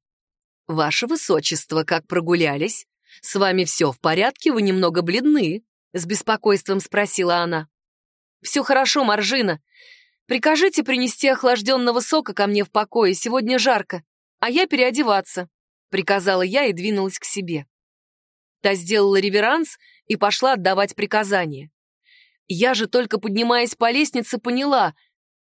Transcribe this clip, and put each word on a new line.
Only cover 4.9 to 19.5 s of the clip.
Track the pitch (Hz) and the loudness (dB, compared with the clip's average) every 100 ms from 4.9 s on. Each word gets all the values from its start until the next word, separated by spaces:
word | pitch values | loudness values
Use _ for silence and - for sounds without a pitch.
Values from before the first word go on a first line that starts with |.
| 165 | 0
бледны", | 170 214 294 302 165 202 - _ _ | -2 0 2 2 0 -4 -12 _ _
с | 180 170 | -10 -4
беспокойством | 208 - 220 214 202 - 196 | -2 0 2 2 2 0 -2
спросила | - 208 208 - 175 175 | 0 -2 0 0 0 0
она. | 170 160 156 _ _ _ _ _ _ _ | 0 -4 -6 _ _ _ _ _ _ _
"Все | - 285 | -4 -4
хорошо, | - 269 262 294 | 2 2 2 2
Маржина. | 233 208 202 262 202 151 _ _ - - _ _ _ | 2 0 0 0 0 -2 _ _ -20 -20 _ _ _
Прикажите | 240 302 311 370 - | 0 2 4 2 2
принести | 254 254 254 - 269 | 0 0 0 0 0
охлажденного | 262 254 240 208 262 240 240 | 2 2 2 0 0 2 0
сока | 233 311 262 | 0 0 -2
ко | 196 202 | -2 0
мне | 208 | 0
в | 196 | 0
покое, | 214 214 233 196 | -2 -2 2 2
сегодня | 190 226 262 226 254 | 2 -2 -2 0 0
жарко, | 240 214 - 175 - _ _ _ | 2 0 -2 -10 -14 _ _ _
а | 233 | -2
я | 285 381 | 0 0
переодеваться", | 269 247 240 240 196 - 180 180 _ _ _ _ | 2 2 2 0 0 -2 -8 -8 _ _ _ _
приказала | 190 175 196 190 185 | -4 0 2 2 2
я | 185 254 269 | 2 2 0
и | |
двинулась | 170 202 202 190 - | 0 -2 -2 -2 -4
к | |
себе. | - 202 180 156 143 _ _ _ _ _ _ _ _ _ | -4 -6 -4 -8 -8 _ _ _ _ _ _ _ _ _
Та | 196 | -2
сделала | 196 170 214 202 196 | -2 0 2 4 4
реверанс | 202 202 220 | 2 2 2